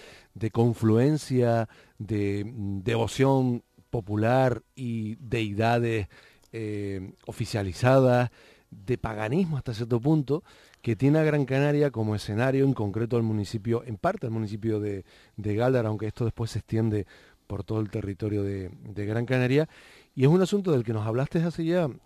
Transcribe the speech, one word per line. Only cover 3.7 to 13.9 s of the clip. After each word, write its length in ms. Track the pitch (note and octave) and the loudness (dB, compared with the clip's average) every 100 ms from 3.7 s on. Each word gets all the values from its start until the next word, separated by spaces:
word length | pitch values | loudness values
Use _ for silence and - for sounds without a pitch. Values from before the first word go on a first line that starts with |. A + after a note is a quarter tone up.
| _ _ | _ _
popular 720 | A#2+ F#2+ G#2+ A2 C3 C3 A2+ - - | -8 -4 0 2 4 2 0 -6 -12
y 380 | B2 A2+ G#2+ | -8 -6 -6
deidades, 960 | A2+ A#2+ A#2 G#2+ G2+ A2+ A#2+ A#2 A2+ G2 - - _ _ | -8 -6 -4 -2 0 2 2 2 0 -4 -10 -20 _ _
eh, 600 | A2+ G#2+ G#2 G2+ G2 F#2+ - | -10 -8 -6 -6 -6 -10 -14
oficializadas, 1080 | - - A2+ A2 G2 F2 B2+ C3+ B2+ B2 A#2+ - - _ _ | -14 -8 -6 -4 -4 0 4 6 6 4 2 -4 -20 _ _
de 280 | G#2+ G2 B2 | -14 -6 -6
paganismo 580 | A2+ G#2+ G#2+ D#3 F3+ C#3+ | -4 -6 -2 0 0 -2
hasta 160 | C3 | -6
cierto 260 | G#2 A#2 A#2+ | -6 -2 0
punto, 460 | C3+ D#3+ C3 C3+ - - - _ | 2 2 2 -4 -4 -20 -20 _
que 120 | - | -4
tiene 260 | G#2 C3+ D#3 | 2 4 4
a 20 | |
Gran 240 | D#3 D3 C3 | 4 2 0
Canaria 440 | C3+ C#3+ D3 D3 | 0 2 2 2
como 240 | A#2 G#2+ | 0 -2
escenario, 520 | G#2+ - G#2 C3 C3+ C3+ | -2 -2 0 0 2 2
en 80 | |
concreto 420 | B2 G#2 G#2 A2+ A#2+ | 2 -2 -2 -2 0
al 60 | |
municipio, 600 | A2+ G#2+ G2+ A2+ A2 A#2 | 0 -2 -2 -4 -2 -2
en 100 | B2 | -2